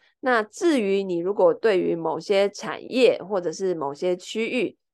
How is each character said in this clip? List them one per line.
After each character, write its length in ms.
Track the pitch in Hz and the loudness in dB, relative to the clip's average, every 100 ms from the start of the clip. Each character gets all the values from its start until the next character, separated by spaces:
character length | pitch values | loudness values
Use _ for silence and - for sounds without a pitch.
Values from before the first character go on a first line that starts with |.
| _ _ | _ _
那 240 | 254 240 | 0 0
至 360 | 214 - 349 277 | 0 -2 2 2
于 220 | 196 196 | 2 0
你 160 | 196 170 | 0 -2
如 140 | 180 | -2
果 200 | 202 180 | 2 4
对 260 | 165 220 190 | 4 2 2
于 160 | 170 170 | 0 -2
某 240 | 160 151 | -2 -4
些 300 | 165 196 202 | 0 2 0
产 420 | - 196 131 - | -2 -10 -10 -6
业 280 | 247 220 - | 4 4 4
或 160 | 175 202 | -2 -4
者 120 | 175 | -4
是 220 | 180 190 | -4 -2
某 200 | 165 139 | -2 -4
些 220 | 143 180 180 | -4 -2 -2
区 320 | - 220 226 | -4 -6 -2
域 300 | 247 185 - _ | -2 -4 -6 _